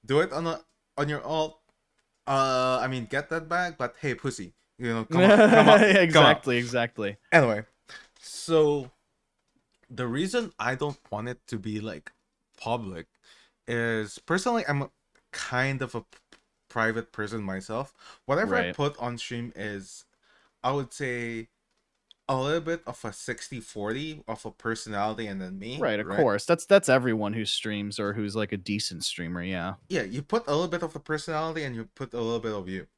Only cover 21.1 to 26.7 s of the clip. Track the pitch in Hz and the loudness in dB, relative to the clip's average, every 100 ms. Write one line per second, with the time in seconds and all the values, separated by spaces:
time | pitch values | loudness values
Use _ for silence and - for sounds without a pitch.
21.1 | 123 117 113 113 _ _ _ _ _ _ | -6 -6 -8 -12 _ _ _ _ _ _
22.1 | _ - 131 139 165 156 170 - - 110 | _ -4 -2 0 -2 -2 -6 -8 -12 -12
23.1 | 98 - 117 - 127 110 107 104 123 156 | -10 -10 -10 -10 -14 -12 -8 -4 -4 -6
24.1 | 151 - 110 113 - 117 113 - 104 104 | -12 -12 -12 -12 -8 -6 -6 -6 -2 -2
25.1 | 110 107 95 92 95 107 135 139 104 98 | -4 -8 -8 -8 -10 -10 -4 -2 -2 -2
26.1 | 98 135 101 - 170 - | 2 2 2 0 -2 6